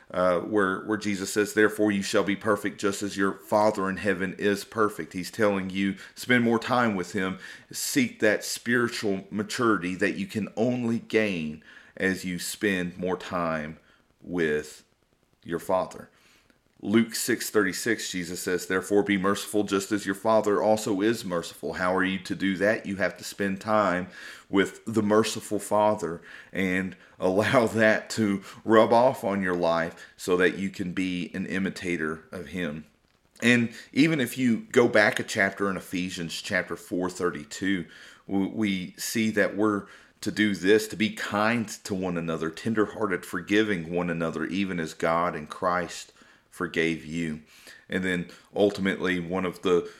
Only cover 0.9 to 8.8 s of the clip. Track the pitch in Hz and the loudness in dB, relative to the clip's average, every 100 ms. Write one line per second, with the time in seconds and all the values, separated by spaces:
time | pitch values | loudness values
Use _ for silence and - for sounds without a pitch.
0.9 | 107 104 95 98 107 101 107 104 107 107 | -2 -2 -4 -2 0 2 4 4 4 2
1.9 | 101 98 107 95 98 113 101 101 - 101 | 2 0 0 2 0 0 0 -2 -2 -2
2.9 | 95 101 95 98 - - 107 110 107 95 | 0 -4 0 0 -2 0 2 4 2 -2
3.9 | 92 101 90 92 87 101 98 - 113 104 | -2 0 0 -2 -2 0 0 -2 0 0
4.9 | 104 80 92 87 - 107 98 92 95 98 | -2 -8 -8 -8 0 2 2 -2 -2 -2
5.9 | 92 - - - 123 117 113 - 123 117 | -2 -10 -8 0 2 4 2 2 0 2
6.9 | 95 90 104 95 90 - - - - - | 0 -2 -4 -4 -6 -12 -20 -14 -8 -2
7.9 | 147 120 - 110 98 - - 120 123 | 0 0 2 2 2 -2 -6 -2 0